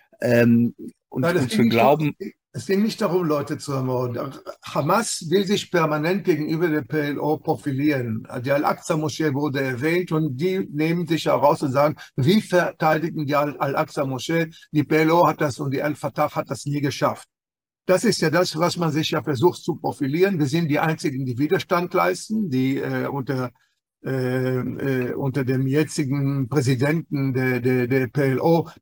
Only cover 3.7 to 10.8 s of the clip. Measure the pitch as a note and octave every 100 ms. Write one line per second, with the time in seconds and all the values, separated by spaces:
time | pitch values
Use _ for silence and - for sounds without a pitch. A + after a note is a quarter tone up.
3.7 | C3+ B2+ B2+ B2+ A#2 C#3 - - - -
4.7 | E3+ D3 G3+ G#3+ - D#3+ F#3+ F#3+ G3+ -
5.7 | F3 D#3 D3+ D#3+ G3 F#3 D3+ D3+ D#3+ F3
6.7 | D3+ A#2+ D#3 D3 C#3 D3 D3+ - C#3+ C#3+
7.7 | C3 D3+ C3+ A#2+ A2 - A#2+ B2 C#3+ -
8.7 | - - E3 D3+ - D#3 C#3 D3 C3 C3+
9.7 | B2 D3+ F3+ F3 D#3+ D#3 B2+ F3+ F#3+ -
10.7 | D3